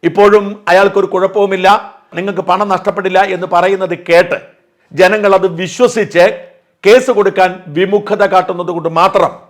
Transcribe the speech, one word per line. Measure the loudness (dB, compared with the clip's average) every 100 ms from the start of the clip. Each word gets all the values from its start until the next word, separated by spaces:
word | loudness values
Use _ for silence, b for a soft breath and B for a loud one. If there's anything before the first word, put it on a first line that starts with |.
| -4
ഇപ്പോഴും | 2 4 4 0 -8 0
അയാൾക്കൊരു | 2 2 0 -2
കുഴപ്പവുമില്ല, | -2 -2 0 -2 0 2 2 -2 -20 _ -10
നിങ്ങൾക്ക് | -8 -6 -4
പണം | -2 -2 -2
നഷ്ടപ്പെടില്ല | -4 -4 -2 0 0 -4
എന്ന് | -2 0
പറയുന്നത് | 0 -2 -4 -6 2
കേട്ട് | 2 2 -2 -8 _ _ _ _ 0
ജനങ്ങൾ | 2 2 2 2
അത് | 0 -4
വിശ്വസിച്ച് | -8 0 0 0 -2 2 2 0 -16 _ _ _ 4
കേസ് | 4 4 0
കൊടുക്കാൻ | 0 0 -2 -2 -10 -4
വിമുഖത | -2 -2 -2 -2 2
കാട്ടുന്നത് | 0 0 -6 -6 -6
കൊണ്ട് | -4 0
മാത്രം | 2 2 -2 -4